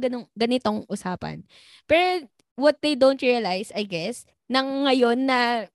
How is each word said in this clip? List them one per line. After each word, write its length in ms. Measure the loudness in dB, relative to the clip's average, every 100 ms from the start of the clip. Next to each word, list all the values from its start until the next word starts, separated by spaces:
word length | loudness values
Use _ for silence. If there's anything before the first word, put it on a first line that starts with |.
| -4
ganong, 200 | -6 -10
ganitong 480 | -4 0 0 -2 -4 -6
usapan. 600 | -8 -6 -6 -8 -12 -16 -20 -20 -14 2
Pero, 400 | 2 4 0 -6 _ _
what 240 | 0 0 2
they 120 | 0
don't 280 | 4 4 4
realize, 480 | 0 0 0 -4 -4
I 120 | -6 -4
guess, 400 | -4 -6 -8 -16 _ -2
nang 400 | -2 0 0 2
ngayon 400 | 4 4 2 2
na 440 | 2 0 -2 -6